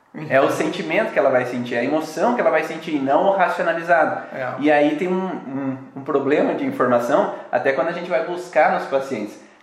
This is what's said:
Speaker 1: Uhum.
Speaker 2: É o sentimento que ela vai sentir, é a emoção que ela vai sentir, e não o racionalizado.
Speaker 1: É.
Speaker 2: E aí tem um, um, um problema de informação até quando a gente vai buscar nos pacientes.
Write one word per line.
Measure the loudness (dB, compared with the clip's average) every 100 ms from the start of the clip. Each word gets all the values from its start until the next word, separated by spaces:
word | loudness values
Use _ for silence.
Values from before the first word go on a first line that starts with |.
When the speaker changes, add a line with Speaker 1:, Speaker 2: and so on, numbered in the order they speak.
| _
Speaker 1:
Uhum. | -12 0
Speaker 2:
É | 4
o | 4
sentimento | 2 -2 -4 -2 0 0
que | 2
ela | 4
vai | 2
sentir, | 0 -4 -4
é | -2
a |
emoção | 0 0 -2 -2 0
que | 2
ela | 2
vai | 2
sentir, | 0 -6 -4
e | -2
não | 2 2 4
o | 2
racionalizado. | 2 0 -2 -2 2 2 2 -2 -8
Speaker 1:
É. | -8 -8 0
Speaker 2:
E | 2
aí | 4 4 2
tem | 0
um, |
um, | -2 -2 -6 -8 -6 -6 -6 -10 -10
um |
problema | -2 0 2 2 2
de | 0
informação | -2 0 2 2 2 2 0 -4 -4
até | -2 0
quando | 0 -2
a |
gente | -4 -4
vai | -2
buscar | -2 -8 -2 2 2
nos | 2
pacientes. | -2 -4 -2 -6 -8 -12 -20 -18